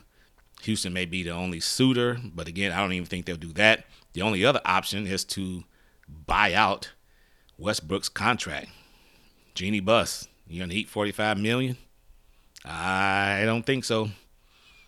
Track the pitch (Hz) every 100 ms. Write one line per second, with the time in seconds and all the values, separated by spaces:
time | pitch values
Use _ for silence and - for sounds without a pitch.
0 | - _ _ _ _ - - 107 95 90
1 | 90 92 85 85 92 87 - - 131 123
2 | 120 120 120 82 82 85 98 87 98 92
3 | 85 90 87 85 82 78 107 110 - -
4 | _ 80 101 98 110 139 - 92 92 98
5 | 101 95 - - 95 90 85 _ _ _
6 | - 76 76 87 104 90 104 101 - -
7 | _ _ _ _ _ - 87 104 78 98
8 | - - 104 117 - 73 71 - - -
9 | _ _ - _ _ - 92 107 95 113
10 | 87 - - _ - 85 90 95 107 -
11 | 104 95 107 101 104 120 131 127 - _
12 | - - - - _ - 67 80 87 95
13 | 98 98 98 98 107 117 117 135 - 110
14 | 107 98 - - _ _ - -